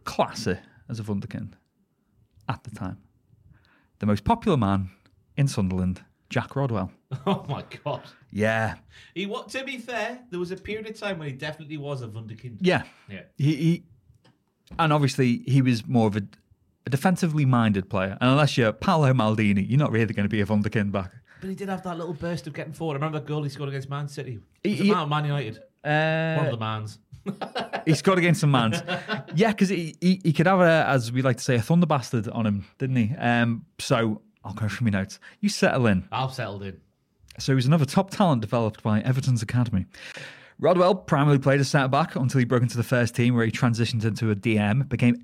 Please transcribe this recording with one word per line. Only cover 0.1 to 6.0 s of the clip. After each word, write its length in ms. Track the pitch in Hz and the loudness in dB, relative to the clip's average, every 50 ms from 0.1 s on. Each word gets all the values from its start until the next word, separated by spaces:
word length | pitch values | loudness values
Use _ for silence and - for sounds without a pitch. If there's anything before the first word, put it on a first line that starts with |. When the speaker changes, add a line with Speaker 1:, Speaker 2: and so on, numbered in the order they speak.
| - - 151 113 - - 226 | -4 -2 -2 -2 -4 -6 -4
Speaker 1:
it 140 | - 90 - - - _ _ _ - | -4 -4 -4 -6 -14 _ _ _ -12
as 120 | 123 107 | -10 -8
a 20 | 104 | -6
wunderkind 480 | 107 104 98 98 - - - 104 101 - _ _ _ _ _ _ _ _ _ _ _ _ _ _ _ _ _ _ - | -6 -6 -6 -6 -8 -10 -10 -10 -12 -14 _ _ _ _ _ _ _ _ _ _ _ _ _ _ _ _ _ _ -8
at 140 | 104 - - | -8 -8 -10
the 60 | - | -16
time. 280 | - - - 92 - - _ _ _ _ _ _ _ _ _ _ - _ _ _ _ _ _ _ _ _ | -12 -10 -10 -10 -10 -12 _ _ _ _ _ _ _ _ _ _ -20 _ _ _ _ _ _ _ _ _
The 80 | 101 | 0
most 180 | 104 104 98 - | 0 0 0 2
popular 320 | - 233 226 - 226 170 | 0 0 0 2 2 2
man 340 | 127 107 98 98 95 95 92 - _ _ _ _ _ _ _ _ | 2 2 2 0 0 -2 -4 -10 _ _ _ _ _ _ _ _
in 120 | - 139 135 | 0 0 0
Sunderland, 540 | - - 98 92 92 92 92 92 92 - | 0 0 -2 -2 0 -2 -2 -2 -4 -6